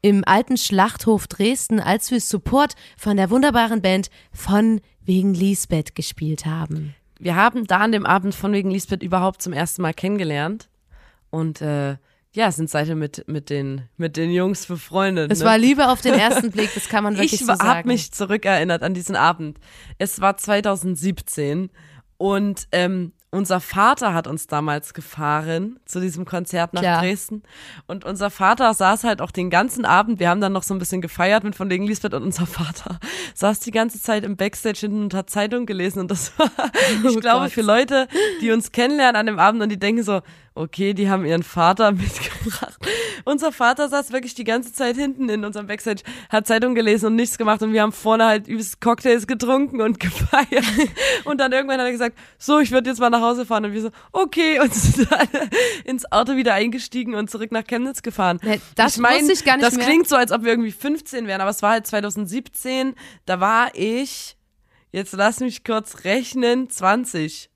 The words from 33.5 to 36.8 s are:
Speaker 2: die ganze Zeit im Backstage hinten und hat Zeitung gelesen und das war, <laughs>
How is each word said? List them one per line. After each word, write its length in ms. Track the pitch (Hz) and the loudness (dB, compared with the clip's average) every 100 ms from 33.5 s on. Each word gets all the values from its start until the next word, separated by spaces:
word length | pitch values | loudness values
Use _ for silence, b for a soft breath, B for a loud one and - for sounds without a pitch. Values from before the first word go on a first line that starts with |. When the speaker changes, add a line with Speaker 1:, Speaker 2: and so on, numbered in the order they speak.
| 208 | 0
Speaker 2:
die 120 | 240 | -2
ganze 300 | 220 226 214 | -2 -2 -4
Zeit 220 | - 214 | -2 -2
im 140 | 202 196 | -2 -4
Backstage 420 | 196 - 220 202 | -4 -2 -6 -4
hinten 240 | 214 208 | -4 -2
und 100 | 208 | -2
hat 160 | 185 190 | -4 -4
Zeitung 360 | 208 208 240 | -4 -2 -2
gelesen 340 | 226 190 185 190 | -4 -4 -4 -4
und 120 | 185 | -4
das 200 | 196 - - | -4 -4 0
war, 100 | 302 - 277 | 0 0 -4
<laughs> 260 | 453 | 0